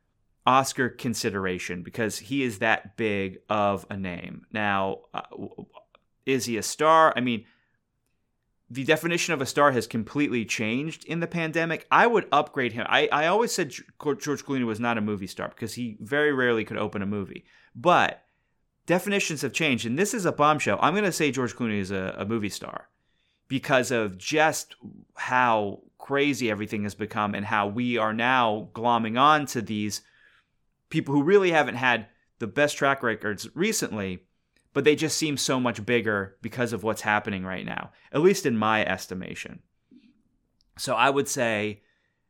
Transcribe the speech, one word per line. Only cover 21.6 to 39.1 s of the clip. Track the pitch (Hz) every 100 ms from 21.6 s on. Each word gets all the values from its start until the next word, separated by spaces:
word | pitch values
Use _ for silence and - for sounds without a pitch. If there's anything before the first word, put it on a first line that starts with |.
| 120 104
is | 95
a, | 98 92 -
a |
movie | 98 113 101
star | - - - - _ _ _ _ _ -
because | 131 - 131 123
of | 120 107 92
just | - 151 156 143 - - - - - -
how | - 127 123 110 101 101 - _
crazy | - 139 143 123 120
everything | 101 107 110
has | 104
become | 98 104 110 104
and | 101
how | 101 110 101
we | 104 123 120
are | 107
now | 110 120 131 117 107 107
glomming | - 117 120 110 117
on | 147 151 139
to | 123
these | 104 107 104 - - _ _ _ _ _ _ _ _
people | 160 143
who | 143
really | 143 202 185
haven't | 160 131 117
had | 127 117 107 _ _ -
the | 113
best | 139 147 -
track | 139 135
records | 120 107 107 98 113
recently, | - 208 214 - 107 95 90 _ _ _ _ _
but | 143
they | 139 147
just | 156 -
seem | 156 139
so | - 131
much | 123 117 104
bigger | 120 110 104 95 -
because | 113 127 120
of | 110
what's | 107 104
happening | 110 104 104 95
right | 92 92
now, | - - - - _
at | -
least | 175 196
in | 147 113
my | 107 110
estimation. | 101 92 -